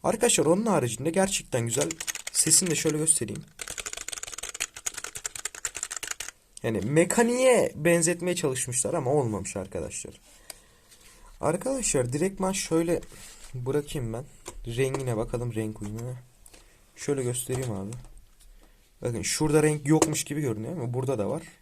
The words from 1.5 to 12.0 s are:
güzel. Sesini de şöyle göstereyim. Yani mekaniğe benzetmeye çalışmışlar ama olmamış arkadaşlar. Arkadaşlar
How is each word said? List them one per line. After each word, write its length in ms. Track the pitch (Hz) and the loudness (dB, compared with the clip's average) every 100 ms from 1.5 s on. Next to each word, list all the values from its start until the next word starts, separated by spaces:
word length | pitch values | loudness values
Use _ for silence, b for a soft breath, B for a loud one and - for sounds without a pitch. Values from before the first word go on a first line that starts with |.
| 123 117 | -2 0
güzel. 240 | 113 160 - - - - | 0 -2 -2 -8 -8 -4
Sesini 380 | - 160 160 180 | 0 6 6 6
de 60 | 147 | 2
şöyle 220 | 160 151 | 2 2
göstereyim. 460 | 160 - 117 - - - - - - - - - - - - - - - - - - - - - - - - - - - - - - _ _ - | 2 2 0 -6 -10 -14 -10 -8 -8 -10 -10 -10 -10 -10 -12 -8 -8 -6 -10 -10 -12 -10 -12 -10 -12 -8 -10 -8 -10 -10 -10 -10 -12 _ _ -6
Yani 180 | 120 110 | -2 0
mekaniğe 920 | 104 151 175 - 233 247 262 226 - - | 2 4 4 4 4 6 6 6 4 2
benzetmeye 600 | 156 170 170 170 180 175 | 4 4 4 0 -2 0
çalışmışlar 580 | 147 127 - 123 - | 0 -2 -2 -2 0
ama 180 | 170 127 | 0 2
olmamış 460 | 147 120 101 95 101 | 2 2 -2 -4 -8
arkadaşlar. 560 | 95 90 78 - - - B B B B B B B B B B B B | -6 -6 -6 -8 -12 -16 B B B B B B B B B B B B
Arkadaşlar 720 | - 175 254 269 - 139 | -2 0 -2 -2 0 0